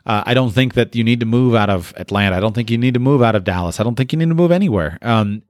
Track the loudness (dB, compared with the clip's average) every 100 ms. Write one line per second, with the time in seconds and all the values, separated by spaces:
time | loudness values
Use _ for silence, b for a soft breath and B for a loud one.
0 | -4 -4 0 0 2 0 0 0 -2 0
1 | 0 0 0 2 2 2 2 0 -4 -12
2 | -4 0 0 0 -2 -2 -2 -2 0 0
3 | 2 4 4 2 0 -2 -4 -4 -4 -2
4 | -2 0 0 2 2 2 0 0 -2 -6
5 | -2 0 0 -4 -6